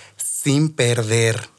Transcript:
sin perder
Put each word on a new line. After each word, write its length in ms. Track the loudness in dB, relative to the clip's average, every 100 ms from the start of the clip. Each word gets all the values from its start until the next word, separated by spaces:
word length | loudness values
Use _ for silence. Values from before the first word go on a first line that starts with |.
| -20 -12
sin 520 | -8 -4 0 2 2
perder 800 | 0 0 0 0 2 2 0 -8